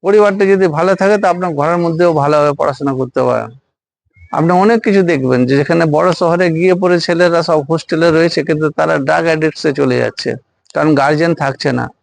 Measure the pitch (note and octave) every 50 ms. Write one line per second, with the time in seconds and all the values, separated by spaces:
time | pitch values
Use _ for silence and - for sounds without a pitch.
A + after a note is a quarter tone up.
0 | - G3 G3+ G#3+ G#3 G3+ G3 G3+ G3+ F#3+ G3 F#3+ F#3+ F3+ D3 D#3 E3+ F#3 G3 F#3
1 | F#3+ G3 G#3+ G#3 G#3 F#3 F3 F3+ F#3 F3+ D#3+ C#3+ C#3+ D#3 E3+ F3 E3+ E3+ E3 D#3+
2 | F3 F3 E3 D3+ C#3 C#3+ D3+ D3+ D3 D3 C#3+ - D3 D3 C3+ - C#3+ C#3 C3+ C3
3 | C3 B2 _ C3+ C3 B2+ A#2+ A#2 A2+ A2+ A#2+ C3+ _ _ _ _ _ _ _ _
4 | _ _ _ _ - - - - D3+ E3 F3+ F3+ G3 G#3+ A#3 A3+ - A#3 G3 G3
5 | F#3+ E3+ E3+ C#3 C3 B2+ B2+ B2 B2+ B2 C3+ C#3 D3 - F3 E3+ E3 D#3+ D3 D3+
6 | E3+ F#3 F3+ - F#3 E3+ E3 F3 F#3 F3 D#3+ D#3+ E3+ F#3 F#3 F3+ G3 F3+ F3 E3+
7 | - - F3 E3 F3+ F3 E3+ E3 E3+ E3 E3 D#3 C#3+ C3+ D#3+ D#3+ - - E3+ D#3+
8 | E3 E3+ D#3+ D#3+ E3 E3+ - - C#3 - E3 D3+ D#3 D3+ D3+ - D#3 D#3 E3 D3+
9 | C3+ C#3+ D#3 D#3+ E3 E3+ D#3+ D#3 D#3 D#3 - - - D#3+ C#3 C#3+ C#3+ C3+ B2 B2
10 | A#2+ A2+ - - - B2+ A#2+ C3 _ _ _ _ _ _ - - D3+ D#3 D#3 C#3
11 | C#3 C#3+ D#3 D3+ E3 E3+ E3 - D3+ C#3 C3+ - - D3 B2+ B2 B2 A#2+ - _